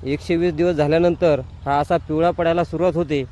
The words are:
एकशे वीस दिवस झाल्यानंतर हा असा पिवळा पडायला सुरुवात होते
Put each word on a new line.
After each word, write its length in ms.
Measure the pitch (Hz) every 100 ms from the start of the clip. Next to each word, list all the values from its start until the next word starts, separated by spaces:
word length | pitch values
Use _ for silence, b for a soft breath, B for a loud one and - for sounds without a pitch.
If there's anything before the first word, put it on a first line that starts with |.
एकशे 320 | 131 143 - 170
वीस 180 | 175
दिवस 220 | 151 175 160
झाल्यानंतर 640 | 147 160 175 170 175 143 127 - -
हा 60 |
असा 260 | 143 151 170
पिवळा 340 | - 156 170
पडायला 320 | 175 165 170
सुरुवात 320 | 170 160 180 160
होते 280 | 160 147 127